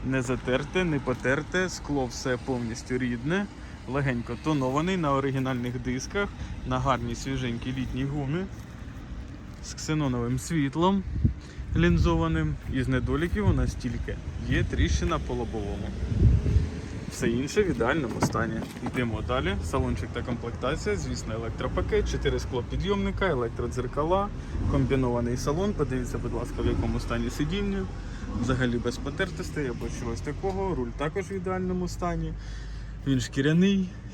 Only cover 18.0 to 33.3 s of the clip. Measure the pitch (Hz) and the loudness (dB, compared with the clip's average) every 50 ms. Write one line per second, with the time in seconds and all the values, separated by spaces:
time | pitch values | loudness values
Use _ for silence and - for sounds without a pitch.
18 | 135 110 - - - - - 117 113 113 110 113 - - - - - - - 131 | 0 -2 0 0 0 2 2 0 0 0 -2 -4 -6 -6 -8 -6 -6 -2 0 0
19 | 123 117 107 107 107 - 123 131 143 180 202 190 - - - 131 131 123 120 - | 0 0 0 -2 0 0 0 2 2 0 -2 -2 -2 0 0 0 2 0 0 -2
20 | 123 113 - 120 120 127 120 113 - 117 - - 120 127 156 151 - 208 208 185 | -4 -4 -4 -6 -4 -4 -4 -4 -4 -6 -6 -2 -2 -2 -2 0 0 -2 -2 -2
21 | 143 131 123 113 - 113 110 113 113 113 - - 123 127 - 185 - - 214 208 | -2 -4 -4 -4 -4 -4 -4 -4 -4 -4 -4 -2 -4 -2 0 0 0 2 2 2
22 | - - - - - - 127 127 - - 135 123 120 - 135 139 151 196 202 202 | 2 2 0 0 2 2 0 0 -2 -2 -2 -2 -2 -2 -2 -2 0 0 0 0
23 | 196 196 190 - 202 185 151 123 120 117 113 - 120 117 - 123 123 120 - 151 | 0 0 0 2 2 2 2 2 0 -2 -2 -2 -4 -2 -2 -2 -2 -2 0 0
24 | 151 165 185 196 202 202 - - - - - - - - 143 139 135 120 135 131 | 2 4 4 4 2 0 -4 -6 -6 -4 -4 0 0 2 4 4 4 4 4 4
25 | 131 123 120 120 120 120 123 127 - 147 147 170 196 214 190 170 147 127 127 127 | 4 2 2 2 2 0 0 0 0 0 2 2 2 0 2 0 0 0 0 -2
26 | 123 - - 117 117 120 117 113 123 - - 131 120 120 117 110 120 117 113 117 | -2 -2 -4 -4 -2 -2 -2 -2 -4 -4 -2 0 2 2 2 2 2 2 0 0
27 | - - 120 117 117 127 - - 151 147 180 202 202 202 196 196 190 - - - | -2 0 0 0 0 -2 0 0 0 0 2 0 0 0 0 -2 -2 -4 -6 -8
28 | - - - - - - - 117 120 120 131 127 127 120 117 120 107 120 120 - | -8 -8 -8 -8 -6 -4 -2 0 2 2 2 2 2 2 2 0 0 -2 -4 -2
29 | - 143 139 - 190 180 156 - 180 - - 151 143 123 117 110 120 117 - - | -6 -6 -2 -2 -2 -2 -2 -6 -6 -4 -4 -2 -2 -2 -4 -4 -4 -6 -4 -4
30 | - 95 92 - - 147 147 - - 196 180 196 196 190 165 131 123 120 113 - | -4 -4 -4 -4 -4 -6 -6 -2 -2 -2 0 0 0 0 0 0 -2 -4 -2 -2
31 | 143 156 151 196 185 - 196 190 175 190 185 185 185 180 185 180 180 175 - - | -4 -2 -2 -2 -4 -2 -6 -4 -2 -2 -2 0 0 0 0 0 -2 -2 -2 -2
32 | 180 175 170 165 160 - - - - - - - - - - - - - - - | -2 0 0 0 -2 -4 -4 -6 -8 -8 -8 -8 -8 -8 -8 -8 -8 -10 -10 -4
33 | - 139 135 127 113 - | 0 2 2 2 2 0